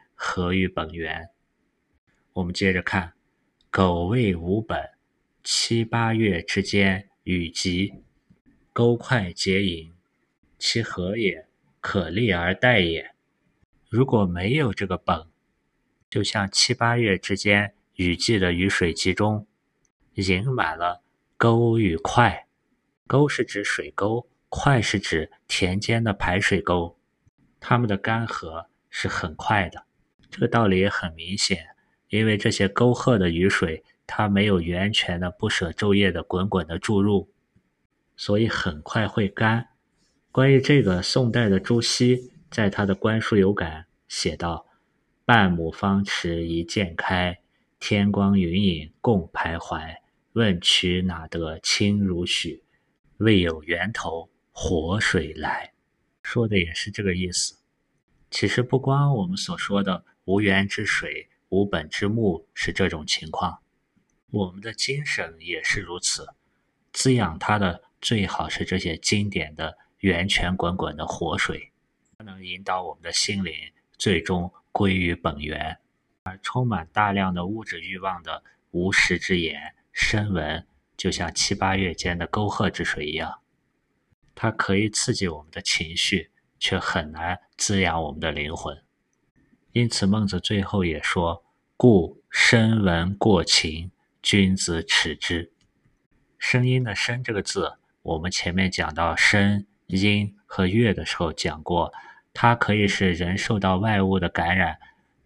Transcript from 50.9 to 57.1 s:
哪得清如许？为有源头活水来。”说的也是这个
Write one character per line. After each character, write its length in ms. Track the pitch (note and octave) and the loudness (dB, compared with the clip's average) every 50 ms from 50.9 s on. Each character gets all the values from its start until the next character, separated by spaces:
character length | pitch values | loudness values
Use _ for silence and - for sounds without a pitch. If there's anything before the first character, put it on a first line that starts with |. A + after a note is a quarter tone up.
| F2 F2+ F2+ | 0 0 0
哪 220 | F#2 E2+ D#2+ D2+ D2 | -2 -4 -4 -10 -8
得 300 | - E2+ E2 D#2 D#2 D#2+ | -6 -6 -6 -6 -6 -6
清 440 | - - - - G#2 G2+ G#2 G#2 G2+ | -4 -2 0 2 2 2 2 2 2
如 220 | F#2+ F2+ E2+ F2 | 0 0 -2 -2
许？ 360 | E2+ - - - E2+ C#2+ - _ _ _ _ _ _ _ _ _ _ _ _ | -2 -2 -4 -4 -6 -10 -12 _ _ _ _ _ _ _ _ _ _ _ _
为 200 | G2+ A2 A2 F#2+ | 4 6 6 6
有 240 | F2 E2 D#2+ D#2 D2+ | 4 2 -2 -4 -4
源 300 | E2 E2+ E2+ F2+ G2+ A2 | -4 -2 -2 -2 -4 -4
头 360 | - - E2+ D#2+ E2 E2 - _ _ _ _ | -6 -6 -6 -6 -8 -10 -12 _ _ _ _
活 480 | _ - - - F#2 D#2+ D#2 E2 F#2 A2+ | _ -8 -4 -2 -2 0 0 0 -2 0
水 320 | - - - F#2 D2+ D2 | 0 0 0 0 -2 -2
来。” 400 | D#2+ D#2 D#2 - - - - - _ _ _ _ _ _ _ _ _ _ | -8 -8 -6 -6 -6 -6 -8 -14 _ _ _ _ _ _ _ _ _ _
说 240 | - - - B2 A#2 | -14 -4 -2 -2 0
的 140 | G#2+ G#2 F#2+ | 2 2 2
也 140 | F2 E2 E2 | 0 0 -4
是 180 | - - A2 | -8 -8 -8
这 100 | G2 - | -8 -4
个 140 | G2+ G2 | -2 -2